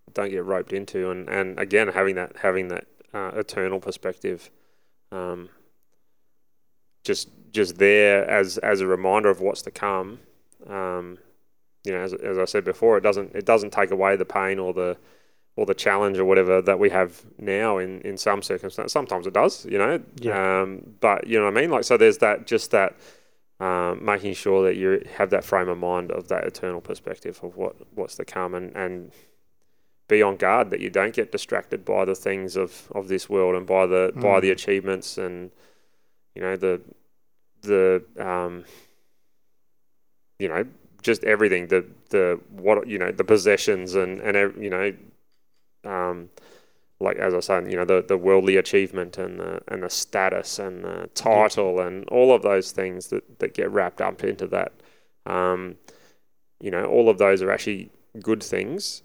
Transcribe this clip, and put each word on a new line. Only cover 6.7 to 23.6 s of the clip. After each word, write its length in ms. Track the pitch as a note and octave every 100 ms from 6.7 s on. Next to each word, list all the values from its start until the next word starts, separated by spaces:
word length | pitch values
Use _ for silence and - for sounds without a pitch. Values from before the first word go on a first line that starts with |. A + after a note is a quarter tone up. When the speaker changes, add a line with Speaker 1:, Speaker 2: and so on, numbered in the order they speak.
| _ _ _
Speaker 1:
just, 260 | - G2 - - -
just 260 | G#2+ F#2+ F2
there 520 | G2 G#2 G#2 G2+ -
as, 280 | G#2 F#2+ F2+
as 220 | A2 G2
a 60 | F#2
reminder 420 | F#2 F#2+ G#2 G#2
of 100 | F#2
what's 220 | F#2+ -
to 80 | -
come. 480 | - G2+ F#2+ F#2 A#2+ - _ _ _ -
Um, 500 | G2 F#2 F2+ F2 F2+ _ _ _ _ _ _ G2+
you 80 |
know, 60 | F#2
as, 120 | F#2
as 240 | F#2 - F#2
I 80 | F#2
said 200 | G#2 F#2
before, 320 | - A2+ G#2+
it 40 |
doesn't, 320 | G#2 G2+ G2
it 120 | - G#2
doesn't 260 | A2+ G#2
take 200 | - F#2+
away 260 | F#2+ G2 G2
the 80 | F#2
pain 340 | G2+ F#2+ G2
or 140 | F#2
the, 240 | F2+ F2+ F2+ - _ _ _ _ -
or 100 | G2+
the 80 |
challenge 440 | F#2+ - G2 G2+ F#2+
or 60 | F#2+
whatever 360 | F#2+ F#2 F#2
that 160 | F#2 F#2+
we 120 | G2+
have 340 | F2+ F2+ - - -
now 380 | G2+ G2 A2 G2
in, 240 | F#2 F#2
in 160 | - G2
some 240 | - G2+
circumstances. 500 | G2 F#2 F#2+ - -
Sometimes 340 | D3+ C3+ F#2 F2
it 80 |
does, 320 | F#2+ D#3+ - -
you 120 | G2+
know. 220 | G#2+ E3 - -
Speaker 2:
Yeah. 420 | A#2 G2+ F#2+ F#2+
Speaker 1:
Um, 340 | F#2+ F#2+ - G#2+
but 260 | A2 G2 -
you 140 | A2+
know 60 | G#2
what 120 | G#2+
I 40 |
mean? 100 | D#3+
Like, 120 | C3+ -
so 120 | A#2+
there's 200 | A2 G2+
that, 260 | A2 G#2 -
just 260 | A2+ -
that, 240 | G#2+ F#2+ - - - _ _ _
um, 440 | _